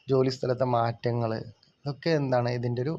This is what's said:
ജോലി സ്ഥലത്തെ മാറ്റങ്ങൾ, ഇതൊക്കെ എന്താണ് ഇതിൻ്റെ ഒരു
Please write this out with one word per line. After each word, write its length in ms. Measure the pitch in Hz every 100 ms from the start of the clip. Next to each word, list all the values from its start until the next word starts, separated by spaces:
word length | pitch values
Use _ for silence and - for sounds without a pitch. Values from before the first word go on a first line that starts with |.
| -
ജോലി 260 | 131 131 127
സ്ഥലത്തെ 320 | 127 123 127
മാറ്റങ്ങൾ, 640 | 120 117 117 120 120 113 113 - - _ _
ഇതൊക്കെ 280 | 143 139 170
എന്താണ് 380 | 156 135 127 120
ഇതിൻ്റെ 300 | 123 123 120
ഒരു 120 | 127